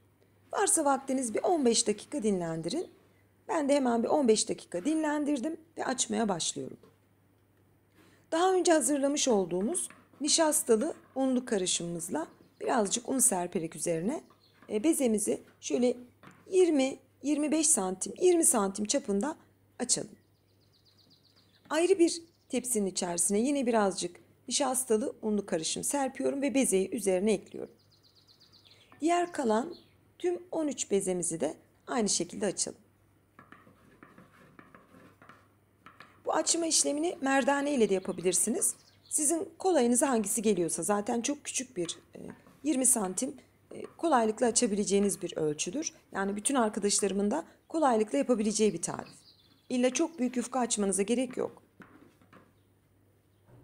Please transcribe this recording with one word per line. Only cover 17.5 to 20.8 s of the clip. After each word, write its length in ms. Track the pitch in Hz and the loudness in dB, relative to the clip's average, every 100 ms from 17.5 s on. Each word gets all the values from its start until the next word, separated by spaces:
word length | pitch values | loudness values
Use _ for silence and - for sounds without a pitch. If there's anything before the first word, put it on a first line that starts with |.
beş 140 | 311 302 | 2 4
santim, 460 | - 185 185 196 - | 2 0 -4 -8 0
yirmi 240 | 370 349 | 4 4
santim 400 | 320 240 196 196 | 4 2 0 -2
çapında 520 | 208 285 277 202 262 330 _ _ _ - | -2 -2 -2 -2 -2 -6 _ _ _ -10
açalım. 380 | 240 - - - _ _ _ _ _ _ | -2 -2 -4 -16 _ _ _ _ _ _